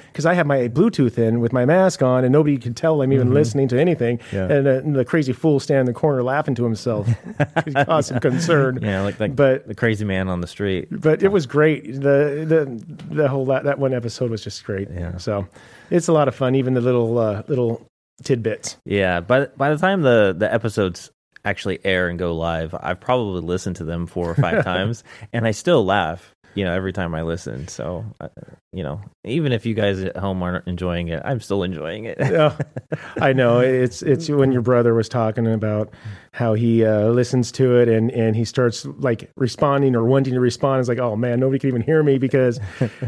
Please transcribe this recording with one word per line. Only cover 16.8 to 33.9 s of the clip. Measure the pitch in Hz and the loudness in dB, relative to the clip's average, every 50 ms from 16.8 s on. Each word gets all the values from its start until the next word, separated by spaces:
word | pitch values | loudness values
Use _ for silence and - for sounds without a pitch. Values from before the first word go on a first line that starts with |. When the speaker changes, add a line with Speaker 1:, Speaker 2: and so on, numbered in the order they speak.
| 120 | 2
Speaker 1:
little, | 127 123 120 117 113 117 120 | 2 2 2 2 0 0 0
uh, | 113 110 101 104 110 - | 0 0 -2 -4 -4 -4
little | 147 127 123 113 117 - - _ _ _ _ _ _ - - | -2 -2 -2 -2 -2 -6 -10 _ _ _ _ _ _ -10 -4
tidbits. | - 135 117 110 110 104 - - - - - - | -2 -2 -2 -2 -4 -6 -6 -8 -12 -14 -12 -6
Speaker 2:
Yeah, | - 101 101 95 92 90 87 | -2 0 0 2 2 0 -2
by, | 85 101 123 135 143 - - | 0 0 2 2 0 -2 -4
by | - 139 147 | -2 -2 0
the | 151 147 | 0 0
time | 185 190 196 190 151 | 0 0 0 2 4
the, | 131 117 113 104 95 90 | 4 6 6 6 4 2
the | 82 107 - - | 0 0 0 0
episodes | 113 110 113 - 110 101 92 85 - - - _ _ _ _ _ _ - | 0 -2 -2 -2 0 0 0 -2 -6 -12 -20 _ _ _ _ _ _ -6
actually | 104 98 - - 101 92 - - | -6 -6 -4 -4 -6 -6 -4 -2
air | 95 95 90 92 87 | 0 0 0 0 0
and | 87 85 | -2 -2
go | 90 85 85 | -4 -4 -2
live, | 80 82 85 82 80 82 80 87 - | -2 -2 -2 -2 -2 -4 -6 -8 -8
I've | - 73 92 - | -6 -6 -6 -4
probably | - - 127 127 117 101 92 87 | -2 -2 0 0 0 -2 -4 -6
listened | 80 85 87 92 - 98 87 | -4 -4 -4 -4 -4 -6 -8
to | - 85 | -6 -6
them | 76 85 85 85 | -6 -6 -6 -6
four | 82 - 90 85 85 | -6 -6 -6 -4 -2
or | 85 | -2
five | - 113 85 82 208 - | 0 0 0 0 -2 -2
Speaker 1:
<laughs> | |
Speaker 2:
times, | 95 90 92 95 110 117 - - - - - 110 - - | -2 -2 -2 -2 -4 -6 -8 -12 -18 -20 -20 -16 -10 -6
and | 120 113 | -4 -2
I | 113 104 | -2 -2
still | - - 175 175 123 104 | -2 0 2 2 2 4
laugh, | 92 98 101 87 80 82 87 - - _ _ _ _ - | 2 2 2 0 0 -4 -8 -12 -20 _ _ _ _ -6
you | 101 98 | -4 -2
know, | 90 87 | -2 -2
every | 95 92 95 90 | -2 -4 -4 -4
time | 98 90 85 82 | -6 -6 -4 -4
I | 80 82 | -4 -4
listen. | 82 82 85 - 64 55 65 76 - | -4 -4 -6 -6 -10 -10 -10 -12 -12
So, | - - 57 78 90 82 110 107 - - | -12 -10 -8 -8 -8 -8 -10 -12 -14 -14
uh, | - - - - - - - - _ _ - | -16 -16 -16 -18 -20 -20 -20 -20 _ _ -12
you | 92 85 | -10 -8
know, | 67 76 104 101 - - _ - | -8 -8 -10 -12 -16 -20 _ -10
even | 101 123 170 156 139 123 | -6 -4 -2 0 0 -2
if | 110 - | -2 -2
you | 117 107 | -4 -2
guys | 110 101 101 98 92 95 | 0 0 0 0 -2 -4
at | 95 - | -6 -6
home | 92 95 98 95 92 90 | -4 -4 -4 -2 -2 -2
aren't | 90 90 90 - | -4 -4 -4 -4
enjoying | 92 90 87 90 90 87 87 85 82 | -6 -6 -4 -4 -4 -4 -4 -4 -4
it, | 82 76 - | -6 -6 -4
I'm | - 139 113 | -4 -6 -6
still | - - 98 101 90 | -4 -4 -2 -2 -2
enjoying | 92 90 76 76 80 92 107 110 | -2 -4 -6 -8 -8 -10 -10 -10
it. | 117 - - | -10 -6 -4
Speaker 1:
Yeah, | - 135 - 165 151 147 - - 147 - - - - _ | -2 0 2 2 2 2 0 -2 -8 -10 -12 -14 -12 _
Speaker 2:
<laughs> | 156 - - - - - 156 | -10 -10 -10 -10 -6 -2 0
Speaker 1:
I | 139 131 | 2 2
know. | 131 127 120 117 123 | 4 4 4 4 4
It's, | 127 131 127 127 127 123 | 4 4 4 2 0 0